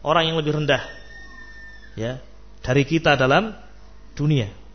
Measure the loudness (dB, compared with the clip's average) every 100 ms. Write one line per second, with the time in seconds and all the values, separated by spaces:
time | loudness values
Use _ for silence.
0 | 2 2 2 0 0 0 2 0 -2 -14
1 | -16 -16 -16 -16 -16 -16 -16 -16 -14 -8
2 | -6 -8 -14 -18 -18 -10 2 4 4 4
3 | 4 6 6 4 2 -8 -16 -18 -18 -18
4 | -14 -2 2 2 0 -8 -20